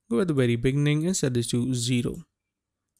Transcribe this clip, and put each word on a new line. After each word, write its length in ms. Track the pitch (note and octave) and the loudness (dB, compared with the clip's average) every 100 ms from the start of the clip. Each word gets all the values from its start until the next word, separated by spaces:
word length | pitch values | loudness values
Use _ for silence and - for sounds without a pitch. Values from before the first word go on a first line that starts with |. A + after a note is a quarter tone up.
| - | -4
go 100 | A#3 | -2
at 80 | F#3 | 0
the 60 | |
very 200 | C#3+ B2 | 2 2
beginning 520 | A#2 C3 C#3 D3 D3+ E3+ | 2 2 2 2 2 0
and 100 | F#3+ | 0
set 160 | C#3 | 0
this 140 | B2 A#2 | -2 -2
to 260 | A#2+ B2+ | -2 -2
zero. 520 | B2+ A#2 B2 A#2+ E3+ - _ _ _ _ _ _ | -2 0 -2 -2 -6 -14 _ _ _ _ _ _